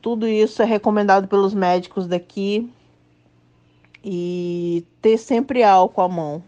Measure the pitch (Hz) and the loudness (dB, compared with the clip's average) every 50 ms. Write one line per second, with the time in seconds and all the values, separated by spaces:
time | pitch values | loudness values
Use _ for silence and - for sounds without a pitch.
0 | - 226 240 220 220 226 220 214 214 220 - - 220 226 226 208 208 226 208 208 | -6 -6 -6 -4 -2 -2 0 0 0 0 0 -2 0 0 0 0 0 0 0 0
1 | 202 202 190 196 196 190 208 202 196 196 208 202 185 180 180 180 180 - - 196 | 2 4 2 2 2 2 0 2 2 2 0 0 0 0 0 0 -2 -6 -8 -8
2 | 185 175 180 175 175 _ - 202 196 202 208 214 233 240 - _ _ _ _ _ | -6 -4 -6 -6 -6 _ -10 -8 -6 -4 -4 -4 -6 -8 -16 _ _ _ _ _
3 | _ _ _ _ _ _ _ _ _ _ _ _ _ _ _ _ _ _ _ - | _ _ _ _ _ _ _ _ _ _ _ _ _ _ _ _ _ _ _ -18
4 | _ 208 190 175 175 175 180 180 175 175 175 175 175 175 170 170 170 _ _ _ | _ -10 -8 -6 -6 -6 -6 -6 -6 -6 -6 -6 -4 -4 -4 -6 -6 _ _ _
5 | - 220 226 220 226 - 269 233 240 - 269 254 233 208 196 185 180 185 - - | 2 2 2 2 0 -2 -2 -2 -2 -2 0 2 4 6 6 6 4 2 2 -2
6 | 185 180 185 170 160 147 147 165 175 | -2 -2 -2 -6 -6 -6 -8 -10 -12